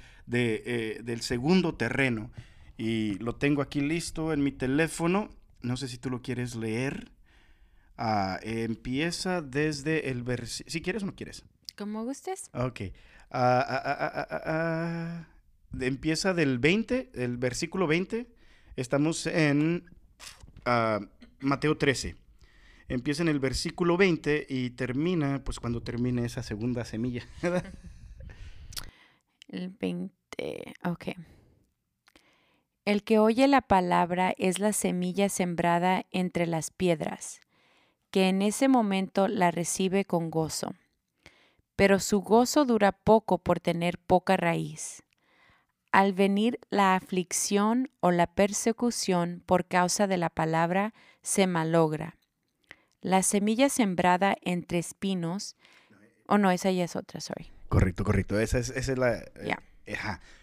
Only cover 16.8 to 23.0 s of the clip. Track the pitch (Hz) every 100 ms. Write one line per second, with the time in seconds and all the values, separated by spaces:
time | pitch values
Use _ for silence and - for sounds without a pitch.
16.8 | 220 254 254 - 123 120 123 120 165 185
17.8 | 165 165 190 226 247 _ - _ - -
18.8 | 127 143 151 160 - 170 151 143 160 170
19.8 | - - _ _ - - - - 123 120
20.8 | 113 104 101 _ - _ 139 139 151 151
21.8 | 143 120 90 - _ - - - - -
22.8 | - 127